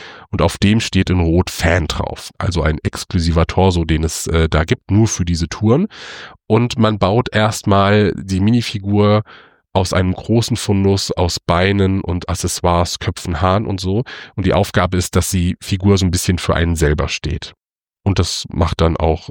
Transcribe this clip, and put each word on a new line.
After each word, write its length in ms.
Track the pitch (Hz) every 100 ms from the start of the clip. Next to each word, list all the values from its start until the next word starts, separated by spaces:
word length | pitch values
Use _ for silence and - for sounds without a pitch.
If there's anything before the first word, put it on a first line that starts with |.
| - - -
Und 120 | 98
auf 160 | - -
dem 240 | 98 113
steht 280 | - 95 -
in 120 | 90
Rot 280 | 82 85 -
Fan 380 | - 90 85 78
drauf. 440 | - - - - -
Also 260 | 95 82
ein 160 | 76 78
exklusiver 640 | 104 - - 92 82 82 80
Torso, 380 | - 95 85 80
den 180 | 78
es, 240 | 78 - -
äh, 220 | 82 80
da 160 | 78 80
gibt, 260 | - -
nur 160 | 98 113
für 160 | -
diese 240 | 87 82 82
Touren. 400 | - 107 139 214 - - - - - -
Und 300 | 113 120 -
man 220 | 110 107
baut 340 | 95 113 -
erstmal 800 | 107 107 - - 98 98 104 101 -
die 240 | 95 92
Minifigur 800 | 104 120 - 104 101 101 104 107 - - - _ _
aus 200 | 95 92
einem 200 | 90 92
großen 440 | 90 - 117 110 117
Fundus 540 | - 98 98 98 -
aus 280 | - 90 -
Beinen 600 | - 85 95 101 95 98
und 280 | - 87 -
Accessoires, 720 | 92 90 - 90 85 85 -
Köpfen, 420 | - - - 82
Haaren 240 | 92 98 113
und 140 | 98
so. 240 | 92 101 - - - -
Und 100 | 92
die 80 |
Aufgabe 440 | 82 - - 90 92
ist, 180 | - 95
dass 140 | -
die 260 | 92 87 -
Figur 360 | - 95 101 98
so 80 | 92
ein 60 |
bisschen 280 | 90 - 90
für 160 | - 82
einen 200 | 85 80
selber 320 | 76 73 71
steht. 460 | - 73 - - - _ _ _ _
Und 160 | 101 95
das 260 | 90 - -
macht 320 | - 87 -
dann 160 | 82 82
auch, 320 | 80 78 -